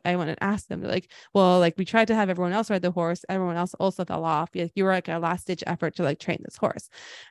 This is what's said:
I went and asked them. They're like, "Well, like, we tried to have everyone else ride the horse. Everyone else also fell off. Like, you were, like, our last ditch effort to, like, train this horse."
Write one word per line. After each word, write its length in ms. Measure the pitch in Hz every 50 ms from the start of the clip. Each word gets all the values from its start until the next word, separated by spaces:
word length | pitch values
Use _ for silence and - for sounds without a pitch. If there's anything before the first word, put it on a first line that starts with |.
| -
I 120 | 175 180
went 140 | 180 165 156
and 80 | - - -
asked 260 | 196 208 190 - -
them. 120 | - -
They're 100 | - -
like, 200 | - 185 - - - - - - -
"Well, 240 | 202 190 185 180 180
like, 140 | 175 170 165 -
we 60 | 185
tried 240 | - - 226 226 220
to 60 | 220
have 160 | 220 208 185
everyone 220 | 180 175 180 175 185
else 180 | 214 220 -
ride 120 | 208 185 170
the 80 | 180 170
horse. 320 | 180 170 165 175 - - -
Everyone 280 | 190 190 185 180 170
else 180 | 170 180 180 - -
also 240 | 190 196 185 - 180
fell 200 | - - 165 165
off. 260 | 165 156 147 165 - -
Like, 180 | 180 170 170 -
you 80 | 196 190
were, 80 | 190 190
like, 160 | 185 175 -
our 100 | 165 165
last 260 | 170 165 175 180 -
ditch 180 | - 180 160 -
effort 300 | - 175 - - 156 -
to, 60 | - 175
like, 140 | 139 151 -
train 200 | - - - - -
this 120 | - -
horse." 320 | - - - - - - - - - - - - - - -